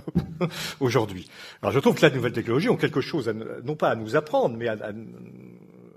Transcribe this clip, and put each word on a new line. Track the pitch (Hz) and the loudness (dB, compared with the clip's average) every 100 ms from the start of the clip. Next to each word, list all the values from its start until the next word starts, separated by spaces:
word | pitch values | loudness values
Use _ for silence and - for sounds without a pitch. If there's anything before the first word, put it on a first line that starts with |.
| - - - | -2 -2 -2
<laughs> | 160 170 - - - | -2 -2 -2 -8 0
aujourd'hui. | 131 120 107 92 - - - - | 2 4 2 -4 -14 -18 -20 -6
Alors | 101 | 0
je | 104 | 4
trouve | 233 175 | 4 6
que | 156 | 6
la | |
nouvelle | 131 117 | 6 0
technologie | 113 113 120 226 | 0 0 2 2
ont | 180 | 2
quelque | 147 147 | 0 0
chose, | - 165 117 | -2 -2 -2
à, | |
non | 110 113 - 123 156 | -4 -6 -8 -6 0
pas | 165 | 0
à | 117 | 0
nous | 110 143 | 0 0
apprendre, | 156 277 196 113 | 2 2 2 0
mais | 117 | -4
à, | |
à, | 107 107 107 113 120 62 62 62 60 - 62 60 | -4 -6 -10 -14 -16 -18 -18 -18 -20 -20 -20 -20